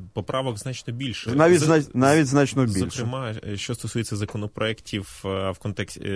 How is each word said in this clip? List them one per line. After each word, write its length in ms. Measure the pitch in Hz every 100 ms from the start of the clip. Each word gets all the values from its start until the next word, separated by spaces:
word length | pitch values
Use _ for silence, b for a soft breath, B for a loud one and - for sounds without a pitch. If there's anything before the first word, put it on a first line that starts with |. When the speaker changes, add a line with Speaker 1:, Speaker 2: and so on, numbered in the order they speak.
| 90
Speaker 1:
поправок 440 | - 95 131 131 107
значно 360 | 135 123 -
більше. 380 | 117 135 101 110
Speaker 2:
Навіть 280 | 135 165 175
Speaker 1:
З-, 40 | 143
Speaker 2:
зна-, 160 | 160 147
навіть 340 | 127 135 156 139
значно 380 | 143 139 135 123
більше. 140 | 95
Speaker 1:
зокрема, 540 | 87 104 117 131 123 110 -
е, 100 | 101
що 180 | - 117
стосується 400 | 110 117 110 101
законопроєктів, 1080 | 104 107 104 - 110 110 - 107 95 - 98
е, 260 | 95 95
в 60 | 92
контексті, 440 | 101 98 - -
е, 40 | 101